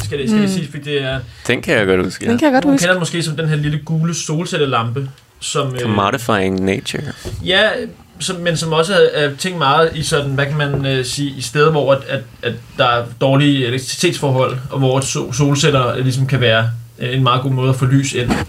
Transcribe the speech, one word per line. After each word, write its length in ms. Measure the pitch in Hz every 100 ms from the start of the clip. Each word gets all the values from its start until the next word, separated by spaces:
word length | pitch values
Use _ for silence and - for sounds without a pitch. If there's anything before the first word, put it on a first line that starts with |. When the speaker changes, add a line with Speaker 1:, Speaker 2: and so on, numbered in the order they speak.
| 104
Speaker 1:
skal 140 | 143
det, 100 | 139
skal 120 | 214
det 80 | 196
Speaker 2:
Mm. 40 | 185
Speaker 1:
siges, 140 | 143
fordi 140 | 151
det 200 | 143 143
er 160 | 135 135 127 - -
Speaker 3:
Den 140 | 123
kan 160 | 123 135
jeg 80 | 95
godt 160 | 92
huske, 220 | 92 - -
ja. 60 |
Speaker 2:
Den 80 | 233
kan 60 | 311
jeg 80 |
godt 100 | 262
Speaker 1:
Nogen 100 | 285
Speaker 2:
huske. 100 | 277
Speaker 1:
kender 100 | 175
den 60 | 185
måske 240 | 165 170
som 120 | 156 151
den 120 | 160
her 60 | 151
lille 240 | 147 151 -
gule 300 | 165 165 165
solcellelampe, 920 | - 156 180 170 143 123 113 120 135 - _ -
som, 340 | - 151 135 127
øh, 60 |
Speaker 3:
Commodifying 760 | 120 101 98 127 120 107 95 95 95
nature. 380 | 98 - - 151 - - - 165
Speaker 1:
Ja, 240 | 185 214 185 240 - - -
som, 160 | - 180
men 220 | 170 160
som 160 | 160
også 200 | 160 165
er, 300 | 190 160 147
er 120 | 147 139
tænkt 220 | 185 175
meget 320 | 139 151 165 160
i 80 |
sådan, 280 | 147 151 139
hvad 140 | 135 139
kan 120 | 151
man, 280 | 143 139 135
øh, 200 | 135 123
sige, 240 | - 143 135
i 40 |
steder, 300 | 123 151 151
hvor 220 | 156 131
at, 80 | 139 -
at, 120 | 135 - -
at 100 | 120 - - -
der 80 | 127
er 200 | 120 117 -
dårlige 440 | 139 135 147 139 120
elektricitetsforhold, 920 | 131 - - 175 - 143 131 127 131 -
og 100 | 135
hvor 200 | 131 135
sol-, 320 | - 147 -
solceller, 540 | 123 143 139 160 135 123 117
øh, 80 |
ligesom 240 | 131 123 131
kan 140 | 135
være, 280 | 120 110 117 - - -
øh, 140 | 123 131
en 80 |
meget 180 | 127 127
god 100 | 135
måde 180 | 131 131
at 60 | 131
få 100 | 127
lys 280 | 139 139
ind. 180 | 131 120 107